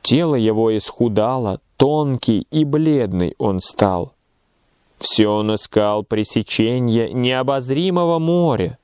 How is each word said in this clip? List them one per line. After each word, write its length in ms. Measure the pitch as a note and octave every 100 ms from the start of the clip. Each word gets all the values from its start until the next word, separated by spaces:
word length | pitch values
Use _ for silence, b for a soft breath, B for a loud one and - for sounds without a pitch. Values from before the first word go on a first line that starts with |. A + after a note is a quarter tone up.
Тело 320 | - C3 E3+
его 420 | C3+ A2 G#2+ A2+ A2
исхудало, 840 | - - A#2+ G#2 A2 C3 A2 F#2+ _ _
тонкий 680 | C#3+ D3+ C#3+ B2+ - G#2+ -
и 140 | D#3
бледный 720 | D3 D3+ D#3 C#3+ G#2+ F#2 F2 -
он 220 | A2+ F#2+
стал. 540 | - - G2+ F2+ - _ _ _ _ _ _ _ _ _
Все 340 | - - G#2+
он 220 | G#2+ G#2+
искал 480 | G#2+ - G#2+ G#2 G#2+
пресеченье 1080 | G#2 G#2+ G#2+ A#2+ G#2 - A2+ B2+ A#2+ A2+ A2+
необозримого 1040 | B2+ B2 B2+ C3 C3+ B2+ C#3 F#3 F3+ E3+ E3
моря 600 | E3 F3 E3+ A2 F2+ -